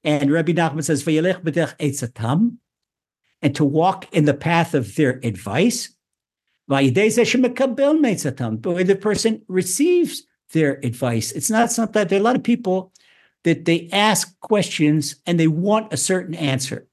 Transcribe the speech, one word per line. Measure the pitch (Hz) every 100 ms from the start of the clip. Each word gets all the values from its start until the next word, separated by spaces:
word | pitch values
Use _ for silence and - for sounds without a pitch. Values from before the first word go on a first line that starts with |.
And | 160 147 143
Rabbi | 160 160
Nachman | 170 165 147
says, | 143 147
"Vayelech | 165 156 175 185
b'derech | 165 165 156 -
etzatam," | 147 135 120 - 113 156 233 240 _ _ _ _ _ _ _ _
and | 147
to | 135
walk | 147 151 180 185 -
in | -
the | 147
path | 139 160 170 165
of | 147 104 -
their | 139 123
advice. | 117 92 101 117 226 - - _ _ _ _ _ _ _ -
"Vayidei | 139 139 123 220
zeh | 220
shemekabel | 226 247 254 254 269 226 277 320
meitzatam," | 262 180 143 - 117 110
the | 180
way | 175
the | 185 196
person | 208 202 226 220 -
receives | 185 180 - 311 359 330 - _ _ _
their | 165 147 139
advice. | 123 117 123 117 110
It's | 160 -
not, | 220
it's | 226 -
not | 226
that | 214 190
there | 196
are |
a |
lot | 220 254
of |
people | - 240 190 185 185 _ _ _ _ _
that | 165 165
they | 165 170 170
ask | 196 214 185 - _
questions | - 208 - - 151 151 139 - -
and | 175
they | 160
want | 156 190 214 214
a | 147
certain | - 185 180
answer. | 165 151 135 - - _